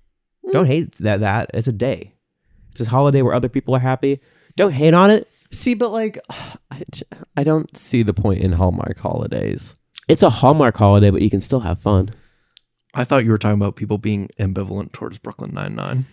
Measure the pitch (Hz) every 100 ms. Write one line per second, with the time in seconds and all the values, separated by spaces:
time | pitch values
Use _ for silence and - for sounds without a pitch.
0 | _ _ _ _ 381 381 131 147 165 -
1 | 107 101 104 107 - - 113 107 120 101
2 | - _ _ _ _ _ _ - 113 123
3 | 143 139 127 123 127 135 - 131 127 131
4 | 139 139 _ _ _ - 202 135 156 170
5 | 196 214 - _ _ - - 226 233 220
6 | 220 - - - - - _ 135 - -
7 | - - - - 143 156 151 - - 123
8 | 107 - 107 92 92 92 92 90 - -
9 | - 82 80 57 50 50 - - _ -
10 | - - 175 110 131 156 131 - 101 101
11 | 101 95 107 98 - 131 110 87 - 98
12 | 95 - _ _ _ - _ _ _ -
13 | 127 139 113 107 107 104 101 - 104 107
14 | 110 104 98 - 95 95 98 95 - -
15 | - 107 - - - - 50 - 50 131
16 | 131